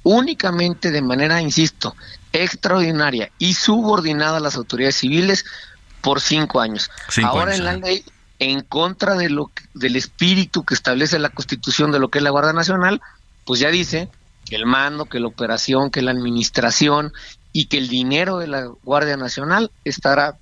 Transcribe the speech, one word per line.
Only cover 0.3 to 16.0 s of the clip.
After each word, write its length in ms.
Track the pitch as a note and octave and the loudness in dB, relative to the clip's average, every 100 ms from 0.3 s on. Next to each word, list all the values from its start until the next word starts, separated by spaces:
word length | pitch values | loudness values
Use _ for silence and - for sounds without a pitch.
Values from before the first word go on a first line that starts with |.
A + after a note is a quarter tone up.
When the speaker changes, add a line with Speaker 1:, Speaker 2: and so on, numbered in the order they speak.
| D#4+ F#3+ F3 F3 E3+ F3+ | 0 -2 0 0 0 -2
Speaker 1:
de 120 | D3 | 0
manera, 380 | B2+ B2+ D3+ E3+ | 0 2 2 2
insisto, 540 | D#3 D#3+ D#3+ - G#2+ - - - - | 2 2 2 0 -10 -10 -20 -20 -4
extraordinaria 960 | D#3+ F3+ - G3+ F#3 E3 D#3 D3 B2 G2+ _ | -2 -2 -2 0 2 2 2 0 0 -6 _
y 160 | F3 | 0
subordinada 840 | F3+ - G#3+ G#3+ G#3 D#3 D3 D3+ D#3+ | 2 4 4 4 2 2 0 0 0
a 40 | |
las 140 | D3 C3 | -2 -4
autoridades 400 | A#2 A#2+ C3+ C3+ | -6 0 0 2
civiles 500 | C3 D#3 F#3+ G3 - - - - - - | 2 2 2 0 -2 -16 -20 -20 -20 -6
por 200 | C3+ C#3 | -2 0
cinco 400 | - D3+ D#3 C3 | 2 0 2 0
años. 280 | A2+ G#2+ - - - | 0 -4 -8 -10 -4
Speaker 2:
Cinco 200 | - A2+ | 0 2
Speaker 1:
Ahora 220 | C#3 F3+ | 2 0
Speaker 2:
años, 80 | F#3+ | -2
Speaker 1:
en 60 | F3+ | -2
la 60 | |
Speaker 2:
ajá. 80 | F#3 | -4
Speaker 1:
ley, 240 | F#3 G3 - _ _ _ | -4 -4 -6 _ _ _
en 220 | C3 C3+ | -2 -2
contra 540 | - D3+ E3+ F#3 G3+ F#3+ | -4 -2 -2 0 0 0
de 140 | E3+ | 0
lo 180 | C#3+ C#3+ | -2 -4
que, 160 | - - | -10 -18
del 220 | - C3 B2+ | -4 -2 0
espíritu 680 | - - F3 F#3+ F#3 F3 | -4 0 2 2 2 -2
que 100 | - | -2
establece 460 | B2+ - B2+ D3+ E3 | -4 -2 0 0 0
la 100 | D3 | -2
Constitución 640 | - C#3 B2 - - D3+ | -6 -8 -6 -4 0 2
de 80 | C#3+ | 2
lo 100 | C3 | 0
que 100 | C#3+ | 0
es 40 | |
la 60 | C#3+ | 2
Guardia 240 | C#3+ D3+ | 2 2
Nacional, 480 | D#3+ E3 F#3+ F3+ G#3 - - _ _ - | 0 0 2 2 0 -6 -20 _ _ -4
pues 140 | B2 | 0
ya 100 | C#3+ | 2
dice 400 | F3 D#3+ D#3+ F3+ - _ _ - | 2 0 -4 -6 -14 _ _ -10
que 100 | G#2+ | -4
el 100 | A#2 | 0
mando, 400 | C3 C#3+ D3+ D3+ | 2 0 -4 -8
que 140 | B2 | -6
la 80 | A#2 | -6
operación, 640 | - A#2 A2+ - C3 C#3 | -6 -4 -2 0 0 0
que 100 | D3 | -2